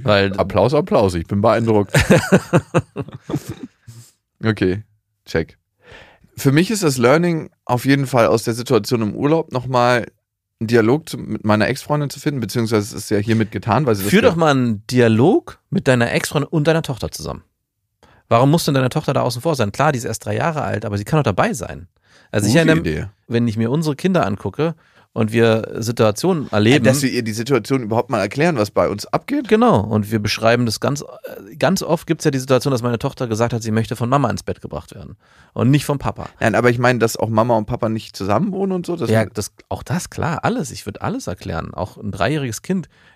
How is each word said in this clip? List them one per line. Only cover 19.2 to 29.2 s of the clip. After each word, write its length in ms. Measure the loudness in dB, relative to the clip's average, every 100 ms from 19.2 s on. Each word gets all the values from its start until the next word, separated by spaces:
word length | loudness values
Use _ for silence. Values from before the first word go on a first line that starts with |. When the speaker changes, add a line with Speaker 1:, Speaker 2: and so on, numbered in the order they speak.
Speaker 1:
außen 200 | -2 -2
vor 140 | -2 -2
sein? 160 | -2
Klar, 180 | 0 0
die 80 | 0
ist 60 |
erst 200 | -4 -8
drei 120 | -6 -4
Jahre 260 | -2 -2
alt, 220 | -4 -4
aber 120 | -4 -4
sie 60 |
kann 140 | 0 0
doch 60 |
dabei 280 | 2 2 0
sein. 360 | -2 -8 -12 -16 _ _ _ _
Also 160 | 0 2
ich 60 |
Speaker 2:
Gute 60 | 4 4
Speaker 1:
erinnere, 100 | 2
Speaker 2:
Idee. 280 | 0 -4 -6 -12 -4
Speaker 1:
wenn 220 | -2 0
ich 80 | 0
mir 160 | -2
unsere 240 | 0 -2 -2
Kinder 280 | 0 0
angucke 520 | 0 -4 -6 -4 -4 -4 _ _ _
und 180 | -4 0
wir 440 | 4 4 2 -2 -6
Situationen 720 | -4 0 0 2 -2 -2 -2
erleben 320 | 2 4 4
Speaker 2:
Dass 160 | 4 2
wir 80 | 0
ihr 140 | -2
die 80 | -4
Situation 500 | -4 0 0 0 -2
überhaupt 280 | 0 -2 0
mal 100 | -2
erklären, 380 | -2 0 0 0
was 120 | 0
bei 200 | 2 0
uns 160 | 0 -4
abgeht. 420 | -6